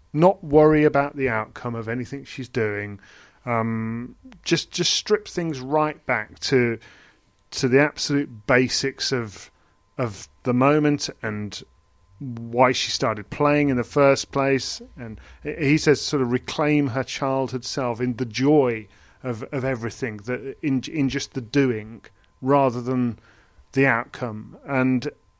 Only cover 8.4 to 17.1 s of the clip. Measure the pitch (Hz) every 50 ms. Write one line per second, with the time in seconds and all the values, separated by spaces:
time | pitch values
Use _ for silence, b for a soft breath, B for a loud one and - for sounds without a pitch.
8.4 | - - 127 127 131 117 - - - 135 - - - - 139 123 117 104 - -
9.4 | - - _ _ _ _ _ _ _ _ - - 127 113 98 - - - _ _
10.4 | - 127 123 123 131 143 151 156 147 147 147 139 - - - - - 110 107 104
11.4 | 104 101 - - - _ _ _ _ _ _ _ _ _ _ - 143 127 117 117
12.4 | 117 117 117 123 127 127 127 - - - - - 139 117 107 104 101 - - -
13.4 | 147 143 147 147 147 143 131 123 113 - - 147 139 139 135 - - - - 139
14.4 | 135 139 135 127 - - - - 240 - - 156 120 110 107 b b b b b
15.4 | b 147 156 170 151 139 151 147 - 156 139 - - - 156 139 127 120 123 120
16.4 | - - - - 151 147 151 147 143 127 110 135 123 -